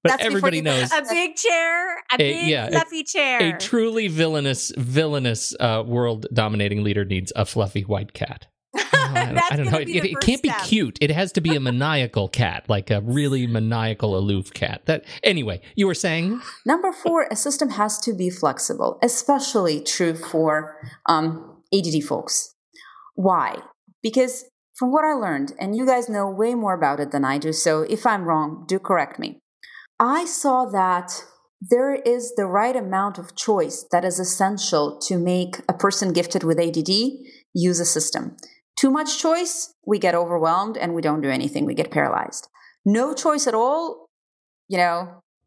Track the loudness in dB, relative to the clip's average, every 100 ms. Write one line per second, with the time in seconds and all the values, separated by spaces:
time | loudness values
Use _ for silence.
0 | 2 2 0 0 0 0 0 0 0 -2
1 | 0 -2 -2 -2 0 0 0 -2 -4 -8
2 | -2 2 2 2 0 0 2 0 0 -6
3 | -4 -2 0 2 0 -2 -2 0 0 0
4 | -2 0 0 2 0 -2 -4 -4 0 0
5 | 0 0 0 -2 -6 -2 0 0 0 0
6 | 0 -2 -2 0 0 0 0 0 0 0
7 | 0 -2 -2 -2 -2 0 -2 -2 -2 -4
8 | -4 -8 -8 -8 -18 _ _ -6 0 2
9 | 2 0 0 0 0 0 0 0 0 -2
10 | -2 2 2 2 0 -2 0 2 2 0
11 | 0 0 0 0 0 0 0 0 0 0
12 | 0 -2 -2 0 0 -2 -2 -2 2 -2
13 | 0 0 0 0 0 0 0 0 -2 -2
14 | 0 0 2 0 -2 -4 -4 -2 -2 -2
15 | -4 0 2 2 -2 -6 -8 0 0 2
16 | 0 0 -2 -4 -8 -8 0 0 0 -2
17 | 0 2 0 -2 -2 0 -2 0 -2 0
18 | -4 0 -2 0 0 0 -4 0 -2 2
19 | 0 0 2 2 2 0 2 0 -4 0
20 | 0 -2 -2 2 2 2 -2 -14 -18 -6
21 | 0 2 2 -4 -12 -20 _ 0 2 -2
22 | 0 -6 -2 -4 -6 _ _ -20 -20 -20
23 | -14 0 2 2 0 -6 -14 _ _ _
24 | -2 2 0 -2 -14 _ _ -4 0 2
25 | 2 0 -2 -2 -4 -6 -4 0 2 2
26 | 0 -2 -2 0 0 0 -2 0 0 0
27 | -2 0 0 0 -2 0 2 2 0 0
28 | 2 0 0 0 0 -6 -6 -4 0 0
29 | 0 -6 -12 -14 _ _ -20 -20 -20 _
30 | 2 2 -2 -2 2 2 2 0 2 0
31 | -2 -12 -14 _ _ _ 2 2 4 0
32 | 0 0 -2 -4 0 2 2 0 -2 0
33 | -2 -4 -12 -6 0 2 0 -4 0 0
34 | 2 -2 -4 0 0 0 0 2 0 -4
35 | -2 0 2 2 0 -4 -4 2 2 2
36 | 0 0 0 0 2 2 2 0 0 2
37 | 0 -4 -18 -20 _ 0 2 2 0 0
38 | -2 -4 -6 -12 -20 _ _ 2 4 4
39 | 0 0 2 2 0 -4 -8 _ -2 2
40 | 4 2 0 0 2 0 -2 -4 -4 0
41 | 0 0 0 0 -2 -2 -2 -2 0 0
42 | 2 0 -4 -10 -16 _ -20 _ 2 2
43 | 0 0 0 2 2 2 2 0 -4 -10
44 | -18 _ _ _ _ _ _ 2 2 2
45 | -4 -14 _ _